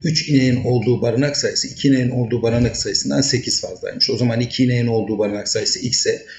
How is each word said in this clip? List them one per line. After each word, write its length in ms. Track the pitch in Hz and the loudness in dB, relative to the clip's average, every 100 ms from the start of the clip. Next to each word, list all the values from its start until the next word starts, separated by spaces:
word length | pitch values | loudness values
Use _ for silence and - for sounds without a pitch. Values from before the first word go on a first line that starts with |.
Üç 260 | 165 160 - | 0 0 4
ineğin 360 | 135 127 120 | 4 4 2
olduğu 380 | 113 123 110 113 | 2 2 2 2
barınak 340 | 120 117 143 139 | 2 2 0 0
sayısı, 320 | 107 - - | -2 -2 -6
iki 200 | - 143 | 0 2
ineğin 220 | 131 123 | 4 2
olduğu 320 | 123 117 117 | 0 0 0
barınak 340 | 113 117 120 - | 0 2 0 0
sayısından 440 | 107 - - 139 | -6 -6 -2 0
sekiz 400 | - 127 - - | 0 0 -2 -6
fazlaymış. 500 | 92 92 98 - - | -6 -10 -10 -4 -2
O 60 | 113 | 0
zaman 240 | 120 117 | 0 0
iki 240 | 120 - | -2 0
ineğin 220 | 123 120 117 | 2 2 2
olduğu 320 | 113 101 107 | 0 0 0
barınak 300 | 104 104 - | 0 -2 -4
sayısı 300 | 110 104 - | -2 -2 -2
x 200 | - - | -2 0
ise, 280 | - - - | 0 -2 -6